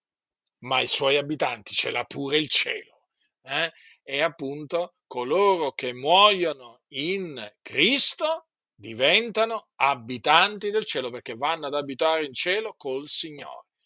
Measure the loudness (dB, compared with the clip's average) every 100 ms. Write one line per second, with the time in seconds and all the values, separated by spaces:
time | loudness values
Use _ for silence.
0 | _ _ _ _ _ _ -2 -2 2 2
1 | 2 2 0 -2 -2 -4 -6 -2 -2 -4
2 | -6 -8 0 0 2 0 0 -4 -10 _
3 | _ _ _ _ -8 -4 -4 -8 -20 _
4 | -8 -2 -2 -2 -8 -8 -4 -4 -4 _
5 | _ -6 0 4 4 4 0 -4 -8 -4
6 | 2 6 6 4 0 -4 -12 -20 _ -6
7 | -2 -2 -4 -8 -12 _ -8 2 4 6
8 | 4 2 -2 -2 _ _ _ _ -14 0
9 | 4 4 2 -2 -2 -2 _ _ 0 0
10 | -4 -4 4 6 6 0 -4 -2 -2 -4
11 | -4 -8 -12 -6 -4 -4 -4 -4 -4 0
12 | 2 2 -2 -4 -2 -2 -4 -10 -6 -6
13 | -6 -6 -6 -10 -14 -16 _ _